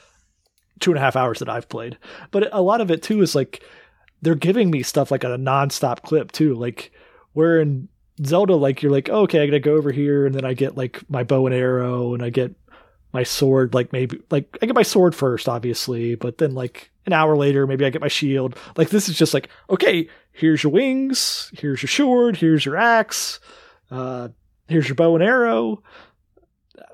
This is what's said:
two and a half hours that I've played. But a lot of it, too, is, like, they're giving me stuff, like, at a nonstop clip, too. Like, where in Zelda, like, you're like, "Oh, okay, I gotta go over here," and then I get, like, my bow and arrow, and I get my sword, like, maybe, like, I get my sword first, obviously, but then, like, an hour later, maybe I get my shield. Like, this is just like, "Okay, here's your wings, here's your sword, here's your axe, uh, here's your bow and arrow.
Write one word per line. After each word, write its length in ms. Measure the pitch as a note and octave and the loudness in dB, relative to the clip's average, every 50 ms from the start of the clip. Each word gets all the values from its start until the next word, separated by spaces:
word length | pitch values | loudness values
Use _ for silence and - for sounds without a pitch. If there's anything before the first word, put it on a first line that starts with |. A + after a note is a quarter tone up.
| _ _ _ _ _ _ _ _ _ _ _ _ _ _ _ - | _ _ _ _ _ _ _ _ _ _ _ _ _ _ _ -4
two 120 | - F#3 | 0 0
and 60 | E3 C#3 | 2 2
a 20 | |
half 140 | C3+ C3 - | 2 0 2
hours 240 | C3 B2+ A#2+ A2+ - | 0 0 -2 -4 -6
that 100 | C3 A2+ | -8 -8
I've 200 | A2 A#2+ - - | -8 -10 -10 -12
played. 280 | - A2+ A2+ B2 B2 - - - - - - - | -12 -12 -12 -12 -16 -18 -20 -20 -20 -20 -12 -4
But 200 | - G3+ G#3+ - - | -2 -2 -2 -2 0
a 80 | G3+ | 0
lot 200 | F#3 F#3+ A3 A#3 | 2 2 2 2
of 100 | A3 F3 | 2 0
it, 100 | E3 D#3 | -2 -2
too, 180 | - - A3 G#3 F#3 | -2 0 2 2 2
is, 100 | - - | 2 2
like, 300 | C#3+ C3 - - - - - - - - _ _ _ _ _ _ - | 0 -2 -4 -8 -18 -20 -20 -20 -20 -20 _ _ _ _ _ _ -4
they're 140 | - D#3+ E3 | 0 0 0
giving 340 | C#3+ D#3 E3+ G3 A#3+ G#3+ F3 | 2 2 0 2 2 2 2
me 140 | D#3 C3+ A#2+ | 2 0 -2
stuff, 260 | - - D3 C3+ - | -2 0 0 0 0
like, 140 | C#3+ C3 - | -2 -4 -4
at 80 | B2 | -4
a 80 | B2 B2 | -6 -4
nonstop 640 | C3 C3 C3+ C#3 C#3 C#3+ - - D3 B2 A#2+ - - | -2 0 0 0 0 0 -2 -2 -2 -2 -4 -4 -4
clip, 280 | - D#3 D3+ A2+ - | -2 -2 -2 -2 -2
too. 220 | - - D#3 D3+ B2 | -2 0 0 0 0
Like, 380 | A2+ A#2+ B2 A2 - - - _ _ _ _ _ _ _ _ - | -2 -4 -8 -8 -10 -14 -20 _ _ _ _ _ _ _ _ -2
where 260 | D3+ D#3+ E3+ E3 D#3+ | 0 2 4 4 2
in 280 | D#3 D3 C#3 C3 - - _ _ _ _ _ - D3 | 2 0 -2 -4 -8 -12 _ _ _ _ _ -8 -4
Zelda, 320 | C3+ E3 F#3+ G#3 F#3+ F#3 | 0 0 2 4 4 2
like, 280 | D3+ C#3 C3+ C3 - D3+ | 2 2 0 0 0 0
you're 80 | C#3+ | 0
like, 180 | C#3 C#3 C3 - | 2 0 0 0
"Oh, 120 | - G#3+ G3+ | 0 0 2
okay, 180 | - - D#3 | 2 2 2
I 60 | D3 | 2
gotta 120 | C#3+ D3 D3 | 2 0 0
go 140 | B2+ D3+ D3+ | 2 2 2
over 180 | D#3 D3 C#3+ | 2 0 0
here," 360 | B2+ C#3 C#3+ C#3+ C#3+ C#3+ C#3 | -2 -2 0 0 2 2 0
and 80 | C#3 C3+ | 0 -2
then 100 | C3+ C3 | -2 -4
I 80 | C3 C3 | -4 -2
get, 240 | B2 C3+ C3 - | -2 -4 -4 -4
like, 240 | C3+ B2+ B2 - - - - | -6 -8 -8 -10 -12 -12 -6
my 140 | C#3+ B2+ B2+ | -4 -4 -2
bow 240 | A#2+ C#3 C3 C3 | 0 2 2 2
and 80 | C3 B2+ | 2 0
arrow, 580 | B2+ B2+ B2+ B2+ B2+ B2 B2 B2 B2 B2 A#2+ B2 | 0 0 0 0 -2 -2 -4 -4 -4 -4 -6 -6
and 80 | A#2+ A#2+ | -6 -6
I 60 | A#2+ | -4
get 240 | A#2+ C3 B2 B2 - _ _ _ - - _ _ _ _ _ _ | -2 -2 -2 -4 -6 _ _ _ -20 -20 _ _ _ _ _ _
my 120 | - B2+ B2+ | -6 -4 -4
sword, 500 | - - - C#3+ C3+ C3+ C3+ C3 A#2 C3 | -4 -2 0 2 4 4 4 2 2 0
like, 180 | B2 B2 - | -2 -2 -2
maybe, 280 | - B2+ C3 A#2 - - - - | -4 -4 -4 -4 -6 -10 -6 -4
like, 260 | D#3+ C#3+ C#3 _ - - | -2 -2 -4 _ -8 -6
I 60 | A3+ | -2
get 80 | A3+ B3 | 0 2
my 80 | A#3+ G3 | 2 2
sword 320 | - - G#3 F3+ F3 D3 | 4 4 4 4 4 4
first, 340 | - C#3 B2+ A#2+ G#2+ - B2+ | 2 -2 0 0 -2 -2 -4
obviously, 640 | A#2+ A#2 A#2 B2 A2+ - - - B2 A#2 A#2 A#2 A#2+ | -4 -4 -4 -6 -6 -6 -6 -6 -4 -4 -4 -4 -4
but 240 | A#2 - B2 A#2 | -4 -6 -6 -2
then, 160 | - D#3+ C#3+ C3 | -2 -2 -2 -2
like, 380 | C3 B2+ A#2+ - - - _ _ _ - | -4 -8 -10 -10 -14 -20 _ _ _ -4
an 80 | G3+ F3 | 0 2
hour 220 | D#3 D#3 D#3 D3+ | 4 4 4 4
later, 300 | D3 C#3+ C#3+ C#3 C#3 C#3 | 2 2 2 2 2 0
maybe 180 | C3+ C3+ C3 C#3 | 0 0 0 0
I 40 | C3+ | 0
get 120 | B2 A#2+ | 0 -2
my 60 | C#3+ | -4
shield. 480 | C#3+ - - D3+ C#3 C3+ C3+ B2+ B2+ B2 - - - - | -4 -4 -2 -2 -2 0 -2 -2 -4 -8 -12 -20 -4 0
Like, 120 | - E3 - | 0 0 2
this 200 | G3 G#3+ - - | 2 0 0 0
is 80 | D#3 | 0
just 160 | - E3 - - | 2 2 2 2
like, 160 | C#3 - - - - _ - | -2 -4 -6 -18 -14 _ -2
"Okay, 380 | G3 - F4+ - G3 E3+ D#3+ - - _ _ _ | 0 2 2 2 2 0 -2 -6 -10 _ _ _
here's 320 | _ - D#3+ D#3+ D#3 D3 - | _ 0 2 2 2 2 2
your 80 | D3 | 2
wings, 800 | C#3+ G3+ C4+ C4+ C4 C4+ C4+ C4+ B3+ - - - - - - - - | 2 2 2 0 0 -2 -2 -2 -4 -4 -4 -4 -6 -8 -12 -14 -12
here's 240 | - - D3 C3+ A#2+ | -8 -6 -6 -4 -4
your 80 | - C3 | -4 -4
sword, 480 | - - D4 B3+ B3 B3 A#3+ A#3+ G3 | -2 0 2 2 4 4 2 2 2
here's 280 | - E3+ D#3+ D#3+ D3 C3+ | 2 2 2 4 2 0
your 120 | C#3 C3 | -2 0
axe, 640 | F3+ A3+ A#3 A#3 A3+ A3 - - - - - - - _ - - - - _ _ _ _ - | 2 2 4 4 4 2 0 -4 -8 -8 -8 -10 -12 _ -20 -20 -20 -20 _ _ _ _ -12
uh, 400 | B2+ B2+ B2+ B2+ B2+ B2 B2 A#2+ - _ _ _ _ _ _ | -10 -8 -8 -8 -8 -10 -10 -12 -16 _ _ _ _ _ _
here's 200 | - D#3+ D#3+ C#3 | -2 0 0 0
your 80 | B2 C#3 | 0 2
bow 200 | C#3+ E3 E3 E3 | 2 4 4 4
and 80 | D#3+ F3 | 4 4
arrow. 580 | A3 B3+ B3+ A#3+ A#3 A3+ A3+ A#3 A3 A3 - _ _ - - - _ _ _ _ _ _ _ _ _ _ _ _ _ _ - - - | 2 2 2 2 0 0 0 -2 -2 -4 -6 _ _ -20 -20 -20 _ _ _ _ _ _ _ _ _ _ _ _ _ _ -20 -20 -20